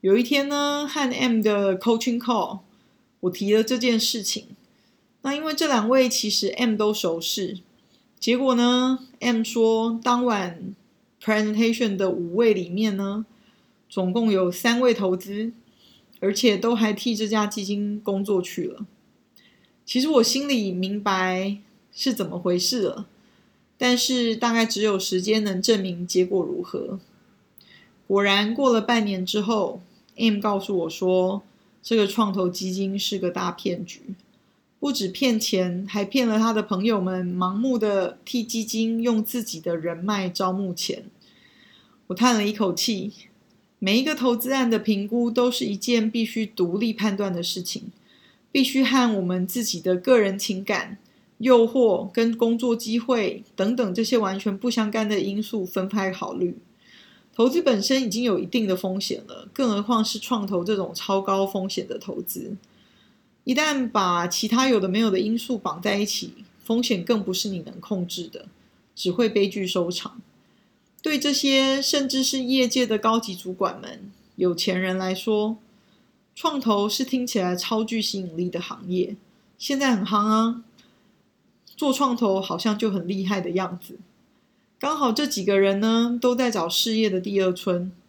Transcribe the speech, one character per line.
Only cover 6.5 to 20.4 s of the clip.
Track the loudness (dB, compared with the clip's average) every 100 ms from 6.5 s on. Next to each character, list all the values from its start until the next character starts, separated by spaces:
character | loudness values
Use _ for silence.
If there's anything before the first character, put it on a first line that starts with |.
| 0 0 2
都 | 0
熟 | 0 -2 -2
识， | -4 -4 -6 -8 -16 _ _ _ _ _
结 | 0 2
果 | 4 4
呢， | 4 4 2 0 -4 -6
M | -2 0
说 | 0 2 2 4 0 -2
当 | 0 2 2
晚 | 0 -2 -6 -14 -14 _ _ _ _
presentation | 0 0 2 2 2 2 0 0
的 | 0
五 | 0 -2 2
位 | 4
里 | 4 0
面 | -2 0 0
呢， | -4 -4 -8 _ _ _ _ _ _
总 | -2 0
共 | 2 2
有 | 4 2
三 | 0 0 4
位 | 4
投 | 4 2 -2
资， | -4 -6 -6 -8 _ _ _ _ _ _
而 | -2
且 | 2 2 4
都 | 2 2
还 | 2
替 | 0 -2 -2
这 | 0
家 | 0 0
基 | -4
金 | -4 -4 -4 -4
工 | -2 -2 0
作 | 0
去 | -2 -6 -6
了。 | -8 -16 _ _ _ _ _ _ _ _ _ -4
其 | 0
实 | 4
我 | 4
心 | 4 0